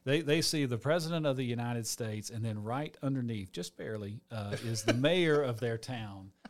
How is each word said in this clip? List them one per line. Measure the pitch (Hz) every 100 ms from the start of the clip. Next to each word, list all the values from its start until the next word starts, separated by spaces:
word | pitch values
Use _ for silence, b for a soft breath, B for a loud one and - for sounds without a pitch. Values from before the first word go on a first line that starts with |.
they, | 131 147
they | 143 160
see | 147 160 135
the | 117
president | 139 170 160 170 151
of | 131
the |
United | 123 117 117 120 110
States, | - 113 107 104
and | 117
then | 113 107
right | 104 127 151 -
underneath, | 139 135 120 110 95
just | - - -
barely, | - 110 101 107 -
uh, | 110 101 104
is | 113 113
the | -
mayor | 123 143 185 165 147
of | 135 113
their | 120 113
town. | - 123 107 98 95 -